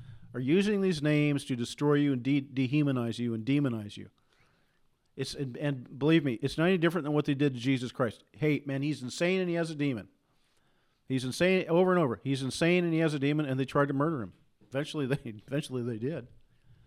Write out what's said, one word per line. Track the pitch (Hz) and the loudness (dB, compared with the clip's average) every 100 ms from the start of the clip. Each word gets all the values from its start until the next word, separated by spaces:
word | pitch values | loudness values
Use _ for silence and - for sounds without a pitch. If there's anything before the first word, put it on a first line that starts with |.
| - - - | -18 -20 -12
are | 123 | -4
using | 127 175 202 208 | 2 4 4 2
these | 190 160 | 2 0
names | 147 151 147 143 | 2 2 2 0
to | - 127 | -2 -4
destroy | 120 - 147 147 | -4 0 2 4
you | 147 | 4
and | 131 | 2
de-, | 120 143 | 2 0
dehumanize | 139 123 131 147 143 127 117 110 | 0 -2 0 2 2 0 -2 -2
you | 120 | -2
and | 113 | -2
demonize | 110 139 143 113 104 101 | 0 2 2 -2 -8 -12
you. | 98 _ _ _ _ _ _ _ _ _ _ - | -16 _ _ _ _ _ _ _ _ _ _ -10
It's, | 131 | -8
and, | - 139 120 | -6 -8 -4
and | 147 135 123 135 | -4 -4 -8 -2
believe | 139 165 | 4 4
me, | 143 113 | 2 -2
it's | 135 - | -2 0
not | 170 | 2
any | 190 | 2
different | 170 170 | 2 0
than | 143 | 0
what | 147 143 | 0 0
they | |
did | 139 147 | 2 0
to | 127 | 0
Jesus | 123 131 120 | 0 0 0
Christ. | - 120 - _ | -2 -4 -4 _
"Hey, | - 151 143 - | -4 0 0 -2
man, | 135 | -4
he's | 143 135 | -2 -4
insane | 123 - 170 190 | -6 -2 0 0
and | 180 | 0
he | 170 | -2
has | 165 | -2
a | 156 | -2
demon. | 143 117 90 _ _ _ _ _ _ _ _ _ - | -2 -2 -8 _ _ _ _ _ _ _ _ _ -4
He's | 131 127 | -4 -2
insane," | 123 180 190 - | 0 2 2 2
over | 165 185 | 4 4
and | 180 | 4
over. | 147 113 | 2 0
"He's | 131 135 | -2 -2
insane | 131 - 165 180 170 | -2 0 2 4 2
and | |
he | 160 | 2
has | 160 | 2
a | 147 | 2
demon," | 139 151 147 | 0 0 0
and | 131 | -2
they | 135 | 0
tried | 143 143 | 2 2
to | |
murder | 139 147 156 | 2 0 -2
him. | 101 - _ _ - | -8 -12 _ _ -10
Eventually | 135 151 160 131 | -6 -6 -4 -2
they, | 139 | -2
<laughs> | 123 107 - | -4 -14 -8
eventually | 139 147 127 | -6 -4 -4
they | 120 113 | -4 -4
did. | 120 160 120 - - _ _ - | -4 -6 -10 -18 -20 _ _ -20